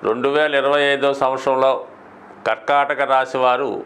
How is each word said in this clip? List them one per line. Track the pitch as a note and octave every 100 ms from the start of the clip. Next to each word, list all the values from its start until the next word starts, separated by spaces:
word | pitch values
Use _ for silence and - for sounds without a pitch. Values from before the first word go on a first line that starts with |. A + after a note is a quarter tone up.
| G2+
రెండు | A#2 C3 D3
వేల | D3+ C#3
ఇరవై | C3+ D3 C#3+
ఐదో | C#3 C#3 C#3
సంవత్సరంలో | C3 C3 C#3 C3 C3 B2+ - - - - - - A2+
కర్కాటక | A2 - C#3+ C#3+ C#3 C3+
రాశి | C3+ C3 C3+
వారు | B2+ B2 C3+ G2